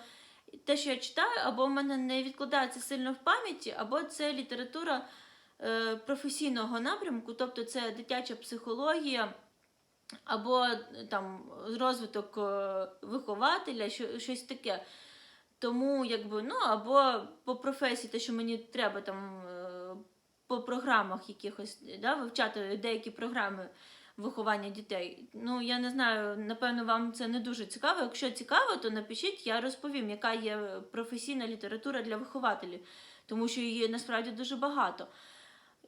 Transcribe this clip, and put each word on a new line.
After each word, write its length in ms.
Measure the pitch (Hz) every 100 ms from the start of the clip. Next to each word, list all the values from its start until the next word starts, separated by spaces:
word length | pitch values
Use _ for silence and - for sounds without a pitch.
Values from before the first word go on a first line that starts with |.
| - - - - - - -
те, 120 | 294
що 120 | 294
я 80 | 254
читаю, 420 | - - 403 480
або 220 | - 226 262
в 40 |
мене 280 | 277 277 269
не 260 | 254 262
відкладається 560 | 262 262 277 277 254 254
сильно 340 | - 269 254
в 100 | 262
пам'яті, 520 | - 453 453 302 226 -
або 260 | 208 277
це 300 | 320 - 294
література, 760 | 269 254 240 247 320 339 254 254 - - - - -
е, 340 | 226 226 226 220
професійного 840 | 220 277 285 269 302 247 220 233
напрямку, 540 | 254 415 392 233 226
тобто 300 | 233 254 254
це 280 | 226 254 226
дитяча 440 | 220 233 254 247 220
психологія, 960 | - 233 233 233 294 320 294 254 214 - - _ _ _ _ _ - -
або, 400 | - 220 214 254
е, 160 | 247 226 - - 220
там 420 | 208 190 190 - 151 185 226
розвиток, 580 | 254 247 220 208 202 214
е, 500 | 202 202 196 190 185 -
вихователя, 880 | 202 247 220 202 269 349 - 240 208
що-, 300 | - 233 240
щось 240 | - 247
таке. 420 | - 262 226 185 - - - - - - _ _
Тому, 460 | 240 240 269 277 247
якби, 360 | 220 208 214
ну, 120 | 233 392
або 720 | 403 214 214 277 269 233 - -
по 120 | - 254
професії, 560 | 269 269 269 240 226
те, 80 | 233
що 140 | 233
мені 240 | 233 226 226
треба, 440 | - 247 214 202
там, 460 | 196 196 196 190 180
е, 480 | 180 180 180 180 190 - _ _ _ -
по 140 | 247
програмах 680 | 226 247 262 226 196 185 -
якихось, 520 | 202 202 202 202 - - 196
да, 160 | 220 294
вивчати 640 | 240 233 220 214 196 202
деякі 300 | 233 220 220
програми 580 | 214 226 240 202 196 180 - - - - -
виховання 520 | 214 - 220 208 202
дітей. 600 | 202 214 190 175 - -
Ну, 280 | 214 233 247
я 180 | 240 247
не 100 | 247
знаю, 480 | 262 247 220 208 208
напевно, 480 | 214 226 247 240 226
вам 280 | 226 233
це 140 | 226 233
не 120 | 240
дуже 260 | 233 233 196
цікаво. 360 | 226 285 370
Якщо 300 | 240 - 262
цікаво, 440 | 247 226 311 523 392
то 140 | 226
напишіть, 580 | 214 208 220 370 392 -
я 140 | 226
розповім, 480 | 254 262 294 277 220
яка 240 | 208 233
є 480 | 226 220 214 202 190 -
професійна 560 | 226 233 233 233 269 233
література 540 | 220 202 220 277 262
для 160 | 226 214
вихователів, 600 | 254 277 240 196 180 180 - - - - -
тому 220 | 220 233
що 140 | 240
її 280 | 233 226 226
насправді 420 | 233 233 226 233
дуже 240 | 220 254 262
багато. 520 | 285 285 196 - - - - - - - - _